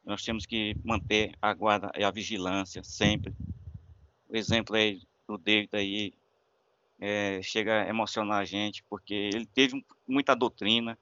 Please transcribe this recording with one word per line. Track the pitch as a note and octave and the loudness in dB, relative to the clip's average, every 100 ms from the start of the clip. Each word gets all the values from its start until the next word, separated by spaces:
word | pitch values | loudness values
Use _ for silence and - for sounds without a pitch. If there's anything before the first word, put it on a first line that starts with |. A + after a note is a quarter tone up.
Nós | - G#2 | -6 -6
temos | - A2 | -4 -4
que | F2+ A2+ G#2+ G#2 | -4 -2 -2 -4
manter | - A2 - G#2+ G#2 - | -2 -2 2 2 2 0
a | G#2+ | 0
guarda | G2+ G#2+ G#2 G2+ - | 2 4 2 0 0
e | |
a | G2+ | 0
vigilância | G2 F#2+ G#2+ F2+ G2 F#2+ F2+ | 0 -4 -2 0 0 -2 -8
sempre. | - - G#2 G#2 - - - - - - - - - _ _ | -12 2 2 4 -4 -8 -10 -10 -12 -16 -20 -20 -20 _ _
O | A2 | -4
exemplo | G2 A2+ G2 A2 | 2 0 2 2
aí | G#2+ F#2+ - _ - | 2 0 -14 _ -10
do | G#2 | -4
David | F#2 G#2+ G#2 | 2 2 2
aí, | G#2 G2 G2+ G2+ _ _ _ _ _ _ _ _ _ | -2 -2 -2 -6 _ _ _ _ _ _ _ _ _
é, | G2+ G#2 G2+ F#2+ | -4 0 0 -2
chega | F#2 A2 G#2+ A2 | -2 -2 2 0
a | F#2 | 0
emocionar | A2 G#2 - G#2 G#2 | -2 -2 -2 0 0
a | |
gente, | F#2 G2 G#2+ - _ | -2 -2 -4 -6 _
porque | G2+ - G2+ G2+ | -14 -6 -4 -2
ele | G#2+ A2 | -4 -2
teve | - C3+ | 2 2
um, | C3+ - _ - | 2 -12 _ -2
muita | C3+ C#3 | 0 4
doutrina | B2 A#2 - G2+ A#2 A#2 A2+ | 4 4 0 2 2 0 -8